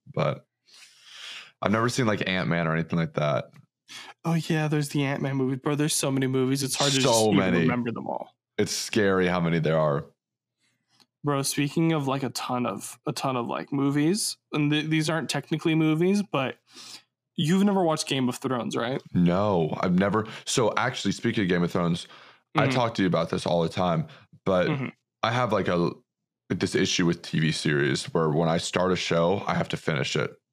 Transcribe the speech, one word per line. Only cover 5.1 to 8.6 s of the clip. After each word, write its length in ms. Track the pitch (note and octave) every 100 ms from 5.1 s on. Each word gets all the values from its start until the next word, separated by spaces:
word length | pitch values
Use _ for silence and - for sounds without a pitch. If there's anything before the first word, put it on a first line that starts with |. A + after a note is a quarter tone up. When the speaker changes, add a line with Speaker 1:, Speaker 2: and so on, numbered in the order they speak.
| C#3+ C#3 C3+
Speaker 2:
movie. 200 | C3 C3+
Bro, 200 | D3+ C#3+
there's 200 | D3+ -
so 160 | D3+
many 160 | C3+ C3+
movies. 340 | C3 B2+ C3+
It's 120 | C3+ -
hard 160 | C#3+
to 80 | C3+
Speaker 1:
So 80 | C3
Speaker 2:
just 140 | A2+ A2
even 120 | G2+
Speaker 1:
many. 220 | F#2+ F2
Speaker 2:
remember 300 | E2 - A#2+
them 160 | - -
all. 260 | - - _ _
Speaker 1:
It's 140 | -